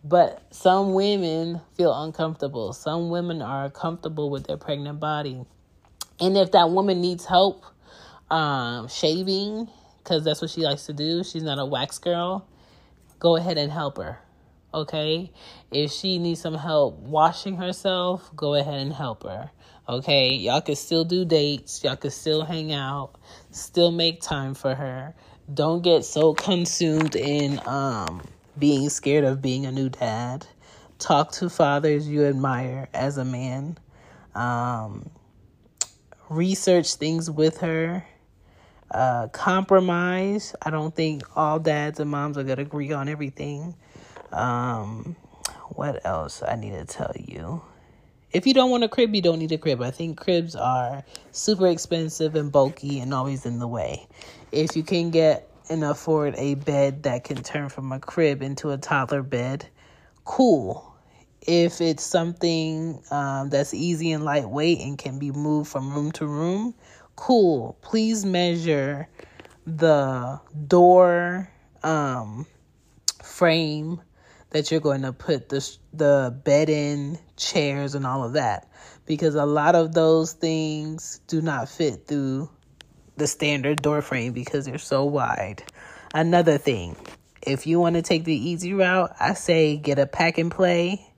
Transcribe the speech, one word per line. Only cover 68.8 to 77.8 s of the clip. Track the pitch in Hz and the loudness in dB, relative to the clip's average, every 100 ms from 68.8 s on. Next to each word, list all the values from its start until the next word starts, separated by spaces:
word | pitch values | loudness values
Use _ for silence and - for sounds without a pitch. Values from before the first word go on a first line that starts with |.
| 139 143 165 - - - - _ - | 0 -6 -10 -16 -20 -20 -20 _ -10
the | 160 160 151 135 131 123 143 - 151 143 | 2 6 6 4 -2 -4 -8 -12 -12 4
door, | 180 175 180 180 175 175 180 185 _ _ _ | 8 10 10 8 6 0 -4 -8 _ _ _
um, | 156 160 143 127 107 110 151 _ _ _ _ _ - - | 0 0 0 -4 -8 -10 -12 _ _ _ _ _ -8 -8
frame | - - 175 160 156 151 156 170 _ _ _ _ _ | -18 2 4 4 0 -4 -6 -8 _ _ _ _ _
that | 156 147 | -2 0
you're | 160 | 0
going | 147 139 | 2 0
to | 131 | -2
put | 131 - 143 - | -6 -2 -2 -2
the, | 139 - - _ | -6 -6 -14 _
the | 156 147 139 127 127 | 2 4 6 2 -2
bed | 151 143 156 | 4 4 4
in, | 151 143 143 143 165 _ - | 2 0 -2 -4 -8 _ -8
chairs, | - - 143 139 | -2 0 0 -2